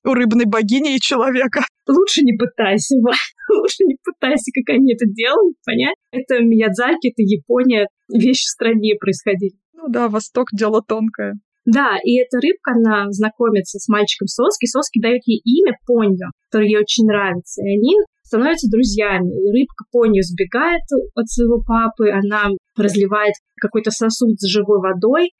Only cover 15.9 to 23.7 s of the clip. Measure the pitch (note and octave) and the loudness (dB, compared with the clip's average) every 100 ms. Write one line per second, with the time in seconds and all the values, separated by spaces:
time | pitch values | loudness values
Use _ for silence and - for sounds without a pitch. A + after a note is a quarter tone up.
15.9 | A#3+ G#3 F#3 F3 - _ A3 G#3+ G#3+ G#3 | 2 2 0 -6 -16 _ 0 2 2 2
16.9 | - A3 G#3 G3 F3+ - - G3 G3+ B3 | 2 2 2 -2 -4 -10 -8 -2 0 4
17.9 | G#4 G#4 _ _ A3+ C#4 E4 B3 A3 B3 | 2 0 _ _ -2 0 0 0 2 2
18.9 | G3+ G#3 F#3 F3+ F#3+ G3 A#3 C4+ - - | 0 -2 -2 -2 -2 0 0 -2 -6 -4
19.9 | A#3+ A3+ G3 F3+ F3 F#3+ A#3+ D#4+ E4+ - | 2 2 2 0 -4 -4 -2 -2 -2 -2
20.9 | C#4 - - A3+ - A#3 A#3 - A3+ A3+ | -4 -2 -6 -4 0 0 0 0 0 -2
21.9 | A3+ G#3+ G3 G3+ G#3 G3+ F#3+ - - G3+ | 0 0 0 -2 -2 -2 -4 -6 -4 0
22.9 | G3 G3 G#3 G#3 G3+ _ - G3+ | 0 0 0 -2 -4 _ -8 -4